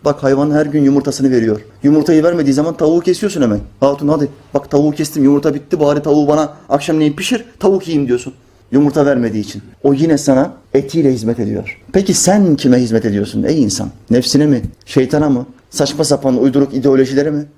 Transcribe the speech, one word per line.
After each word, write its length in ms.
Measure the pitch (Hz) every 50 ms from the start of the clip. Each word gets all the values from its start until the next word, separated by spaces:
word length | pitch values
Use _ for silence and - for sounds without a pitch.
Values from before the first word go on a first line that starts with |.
| -
Bak 180 | 147 143 -
hayvan 280 | - 135 139 135 143 151
her 160 | 147 151 156
gün 160 | 147 143 151
yumurtasını 480 | 143 135 139 143 135 143 127 - 135 135
veriyor. 300 | 127 120 113 113 107 104 - - - -
Yumurtayı 400 | - 143 151 156 147 156 165 156
vermediği 320 | 151 170 175 170 151 139 135
zaman 220 | 139 151 165 160
tavuğu 240 | - 156 151 165 170
kesiyorsun 420 | 170 180 180 180 - 202 196 165
hemen. 180 | 135 113 104 104 - - - -
"Hatun 280 | 135 139 143 143 147 143
hadi 200 | 156 151 147 135 - - - - -
bak 160 | 139 - -
tavuğu 200 | - 143 147 151
kestim, 340 | 147 147 156 147 - 156 139
yumurta 300 | 135 143 143 143 156 139
bitti, 260 | 143 143 - - 160
bari 220 | 151 143 147 147
tavuğu 260 | 143 156 147 151 147 143
bana 240 | 151 151 156 143 - - - -
akşamleyin 480 | 131 143 143 - 156 156 156 151 143
pişir, 280 | - 185 - 254 226 233 - - -
tavuk 280 | - 190 196 185 185 165
yiyeyim." 200 | 165 147 143 120
diyorsun. 240 | 123 123 - 131 127 _ _ _ _ _ _ _
Yumurta 340 | - 135 147 143 135 160 143
vermediği 380 | 143 139 123 120 113 104 107 104
için. 180 | - - 104 - - - _
O 120 | - 135 139
yine 240 | 135 160 165 156 135
sana 340 | - 147 131 131 143 180 - - _ _ _
etiyle 380 | 135 - - - 165 151 135
hizmet 260 | 131 117 110 113 117 117
ediyor. 420 | 113 104 107 92 101 101 - - _ -
Peki 220 | - 190 196 190 180
sen 420 | - - 175 196 208 202 175 151
kime 220 | 135 - 135 123 123
hizmet 260 | 123 113 113 113 110
ediyorsun 380 | 113 101 101 101 101 - 107
ey 200 | 101 - 156 160
insan? 260 | 127 98 - - 101 95 - - - _
Nefsine 360 | 113 123 123 - - 139 147
mi? 160 | 151 143 120 101 - - _ _
Şeytana 440 | - - 139 131 - - 147 151 147
mı? 160 | 135 120 131 - - _ _ _
Saçma 340 | - - 147 139 143 147 156
sapan 380 | - 143 - - 135 127 120
uyduruk 320 | 123 135 123 139 139 139 -
ideolojilere 560 | 131 123 143 135 131 135 123 139 139 143 156
mi? 160 | 147 147 147 - _